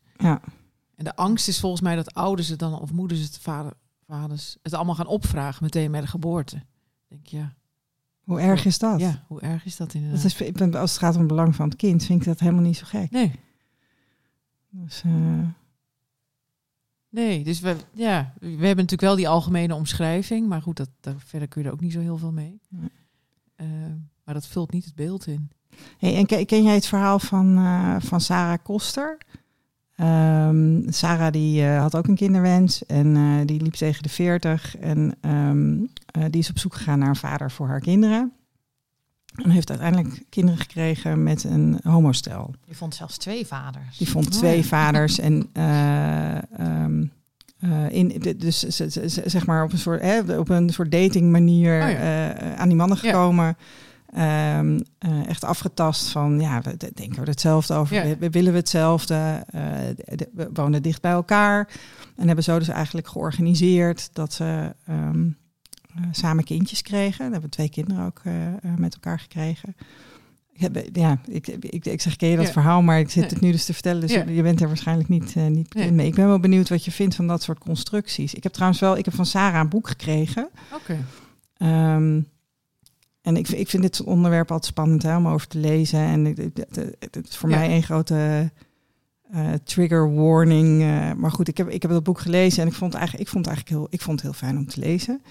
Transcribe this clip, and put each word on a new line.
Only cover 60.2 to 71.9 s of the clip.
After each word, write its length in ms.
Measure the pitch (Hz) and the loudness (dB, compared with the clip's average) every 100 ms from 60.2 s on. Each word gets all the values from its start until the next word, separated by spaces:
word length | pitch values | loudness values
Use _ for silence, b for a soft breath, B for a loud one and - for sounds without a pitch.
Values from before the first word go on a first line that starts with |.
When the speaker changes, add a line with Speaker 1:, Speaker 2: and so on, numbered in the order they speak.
| - | -10
Speaker 1:
we 160 | 185 160 | -10 -8
wonen 280 | 160 143 147 | -2 0 0
dicht 180 | 156 156 | 0 -2
bij 100 | 180 | 0
elkaar. 580 | 175 170 208 208 208 208 B B B B B | 0 2 4 4 2 -2 B B B B B
En 100 | 170 | 2
hebben 160 | 160 | 2
zo 160 | 165 165 | 2 0
dus 80 | 160 | 0
eigenlijk 400 | - 156 170 - | -2 -4 -6 -8
georganiseerd 1040 | - 160 147 170 170 180 180 170 170 - | -6 -4 0 2 4 6 4 4 0 -8
dat 200 | - 151 | -8 -8
ze, 420 | - 165 160 156 - - | -4 -4 -4 -6 -10 -8
ehm, 420 | 156 151 156 170 151 _ _ _ - _ 170 | -4 -2 0 -2 -4 _ _ _ -20 _ -8
eh, 60 | 175 | -6
samen 320 | 156 165 160 | -4 0 0
kindjes 380 | 156 160 190 - | 0 0 -2 -2
kregen. 440 | - 202 196 190 262 | -4 -2 -2 -2 -6
We 60 | |
hebben 180 | 196 151 | -6 -6
twee 200 | - 151 | -4 -4
kinderen 360 | - 165 185 180 | -4 -4 -4 -6
ook, 160 | - | -6
eh, 240 | 175 170 165 | -6 -4 -4
eh, 60 | 190 180 170 | -6 -4 -2
met 160 | 170 | -2
elkaar 260 | - 170 165 | -4 -8 -8
gekregen. 560 | - 170 160 160 - - B B B B B B _ | -8 -6 -6 -6 -10 -16 B B B B B B _
Ik 100 | - | -4
heb, 240 | 175 - - 175 | -4 -4 -6 0
ja, 220 | 160 135 175 | 2 2 -2
ik, 200 | 160 - | -10 -8
ik, 380 | - - 170 | -10 -10 -8
ik 160 | - | -6